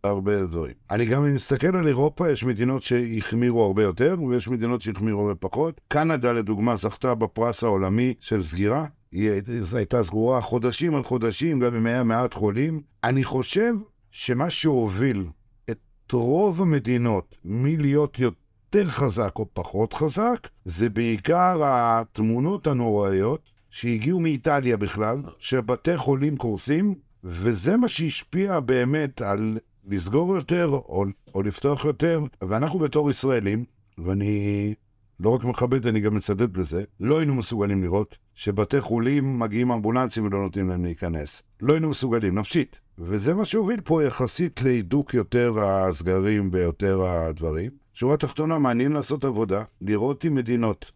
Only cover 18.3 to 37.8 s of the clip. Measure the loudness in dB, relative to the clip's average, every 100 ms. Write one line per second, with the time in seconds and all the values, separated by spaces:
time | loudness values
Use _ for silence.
18.3 | -2 _ _ _ 0 2 0 0 0 -2
19.3 | -2 -8 -6 -6 -2 -2 0 -2 0 -2
20.3 | -2 -6 _ -12 -2 0 2 0 0 2
21.3 | 4 4 4 2 2 4 2 0 0 0
22.3 | 2 0 0 0 0 2 2 2 2 2
23.3 | -2 _ _ _ -8 -2 -2 0 0 0
24.3 | 0 2 2 2 0 0 -2 -2 -2 -6
25.3 | -14 -2 -2 0 -2 0 0 2 2 2
26.3 | 0 -4 -4 0 2 2 -2 _ _ -10
27.3 | -2 0 0 2 2 2 0 -4 -4 -6
28.3 | -2 0 0 2 2 2 0 -2 -4 -2
29.3 | 0 -2 -4 _ _ -6 -6 0 0 2
30.3 | -2 0 0 2 0 -2 -4 -4 -6 -10
31.3 | -4 -4 0 0 0 -2 0 0 0 -2
32.3 | _ -4 -2 0 0 0 2 0 0 0
33.3 | 0 0 -2 -4 _ _ -8 -2 0 0
34.3 | 0 0 -2 -2 -6 _ _ _ _ 0
35.3 | 2 0 -2 0 2 2 2 2 0 -2
36.3 | 0 0 0 -4 -4 -6 _ 0 2 2
37.3 | 0 -2 -2 0 0